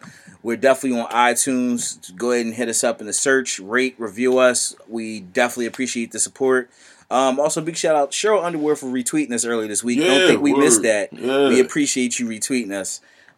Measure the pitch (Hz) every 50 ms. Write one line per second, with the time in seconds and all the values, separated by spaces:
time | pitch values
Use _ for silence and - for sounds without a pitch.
0 | - - - - - - - - - 117 117 110 - 135 131 131 - 135 123 117
1 | 113 - - 117 123 123 120 - - 139 131 127 123 123 120 117 - - - -
2 | - - 92 90 117 123 123 120 117 113 110 117 120 113 113 - - 120 113 -
3 | 110 104 101 - - 143 135 131 127 - - - 92 98 110 123 131 131 123 -
4 | 113 107 95 107 123 127 127 127 127 127 123 120 - - - - - - 110 117
5 | 113 110 110 107 95 90 90 131 123 120 - 123 120 113 - - 131 120 - 123
6 | 113 110 - 107 - - - - 135 131 131 127 120 - _ _ - - - _
7 | _ - 113 127 135 135 127 139 143 156 - 165 156 165 165 - - 165 156 147
8 | 143 139 - - - 214 220 196 170 175 170 156 147 151 151 143 139 127 123 131
9 | 123 - - 156 147 117 120 113 117 117 120 113 110 107 104 101 117 120 123 139
10 | 156 180 - - 185 170 131 104 143 143 - - 143 - - - - 113 107 104
11 | 95 - - - - 123 135 139 139 135 123 127 127 120 - 160 143 135 - 131
12 | 127 120 - - 123 113 113 107 - - 135 127 117 95 98 98 95 - - -
13 | _ _ _ _ _ _ _